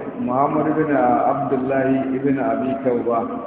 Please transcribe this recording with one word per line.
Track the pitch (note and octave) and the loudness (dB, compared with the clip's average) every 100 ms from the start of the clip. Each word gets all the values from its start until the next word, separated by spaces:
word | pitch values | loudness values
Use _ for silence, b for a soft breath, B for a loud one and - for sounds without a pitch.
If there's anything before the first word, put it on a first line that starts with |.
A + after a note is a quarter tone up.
| - - | -8 -6
محمد | B2 B2+ C#3+ D#3 D3+ D3+ | -2 0 2 2 0 0
بن | D3+ C3+ | 2 2
عبد | B2 A#2+ A#2 - C3+ | 4 2 2 0 0
الله | C3+ C3 C3+ C#3+ C3+ C3 C3 | -2 0 0 2 0 0 -2
بن | C#3 C3+ | 0 0
أبي | A2+ A2+ B2+ A#2 C3 | 0 -2 -2 -2 0
توبة | A#2+ A2+ A#2 A2+ B2 | 0 0 0 -2 -6